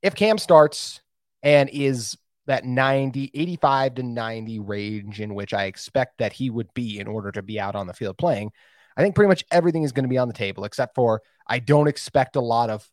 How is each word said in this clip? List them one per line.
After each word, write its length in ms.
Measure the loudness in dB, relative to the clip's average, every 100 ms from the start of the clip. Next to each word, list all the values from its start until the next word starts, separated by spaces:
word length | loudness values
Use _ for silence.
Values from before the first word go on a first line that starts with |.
If 120 | -2
Cam 240 | 2 2 2
starts 600 | 6 8 8 2 -12 -14 _ _ _ _
and 280 | 4 4 4
is 480 | 0 0 0 -6 -12 _ _ -4
that 180 | -2 0
ninety, 640 | 0 2 2 -2 -4 -8 -4
eighty-five 580 | -4 0 2 2 0
to 100 | -2
ninety 560 | -6 -6 -6 -6 -8 -8
range 640 | -6 -6 -6 -8 -10 -10
in 140 | -8 -8
which 180 | -4
I 120 | -2 -4
expect 520 | -6 -4 -2 -2 _
that 160 | -4
he 160 | -2 -6
would 240 | -4 -8
be 260 | -8 -8 -8
in 80 | -8
order 240 | -8 -8
to 120 | -10
be 160 | -8 -6
out 160 | -6 -6
on 100 | -8
the 80 |
field 240 | -8 -10 -2
playing, 340 | -2 -2 -6 _ _ _ _ 0
I 60 |
think 100 | 0
pretty 160 | 4 4
much 160 | 4 2
everything 320 | 2 2 0
is 80 | -2
gonna 160 | -2 0
be 100 | 0
on 100 | -2
the 60 |
table, 320 | -2 -6 -4 -8
except 300 | -6 -4 0
for 260 | 2 0 _ _ -6
I 140 | -4
don't 280 | 4 4 4
expect 480 | 0 -2 0 0 -2
a 60 |
lot 300 | 0 0 0
of 140 | -4 -10